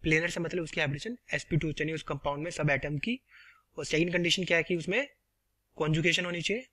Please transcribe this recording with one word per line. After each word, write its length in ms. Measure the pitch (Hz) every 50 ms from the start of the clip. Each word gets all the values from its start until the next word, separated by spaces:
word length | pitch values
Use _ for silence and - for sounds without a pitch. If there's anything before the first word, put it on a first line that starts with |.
प्लेनर 280 | - 165 156 156 165 175
से 100 | 170 -
मतलब 240 | 170 160 175 180 165
उसकी 160 | 151 - -
हाइब्रिडेशन 360 | 156 147 143 147 - 226 240 247 _ _ -
एसपी 240 | 151 - - - 151
टू 140 | - 160
चाहिए 220 | 147 - 156 151 160
उस 100 | 156 -
कंपाउंड 400 | - 151 139 - 143 143 143 151
में 80 | 170
सब 180 | 165 - 156 147
एटम 280 | 139 135 - 147 151 147
की। 220 | - - 240 262 _ _ - - - - - _ _ _ _ -
और 80 | 147
सेकंड 280 | - - 156 165 180 170
कंडीशन 300 | 180 175 170 165 - 185
क्या 140 | 160 175 170
है 60 | 160
कि 120 | - 185
उसमें 320 | 170 156 - 180 226 285 285 _ _ _ _ _ _ _ _ _ _ _ _ _ -
कॉन्जुगेशन 480 | 156 151 160 160 160 170 165 175 180
होनी 160 | 175 175 170
चाहिए। 240 | 165 - 196 233 262 -